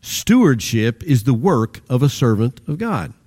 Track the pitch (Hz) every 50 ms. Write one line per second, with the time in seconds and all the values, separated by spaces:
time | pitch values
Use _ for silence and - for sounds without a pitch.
0 | _ - - - - - 214 254 240 165 131 110 - - - 117 107 117 117 -
1 | - - 139 120 104 135 127 110 127 196 - 117 110 113 _ - _ _ 127 127
2 | 139 143 - - 135 120 110 98 110 123 131 - _ - 151 160 226 233 202 123
3 | 85 127 110 _ _